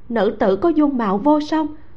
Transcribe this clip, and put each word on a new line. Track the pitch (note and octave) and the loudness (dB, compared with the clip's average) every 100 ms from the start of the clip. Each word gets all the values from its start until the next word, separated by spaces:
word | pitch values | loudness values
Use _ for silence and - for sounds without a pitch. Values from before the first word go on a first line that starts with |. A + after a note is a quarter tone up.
| - | -6
Nữ | A#3 G3+ - | 0 0 2
tử | A3 G3 | 0 2
có | F4 | 2
dung | D#4 D4 C4 | 2 2 0
mạo | G#3+ G#3 | 0 0
vô | C#4 D4+ | 2 2
song, | D4+ D#4+ D4+ - - | 2 -2 -4 -8 -16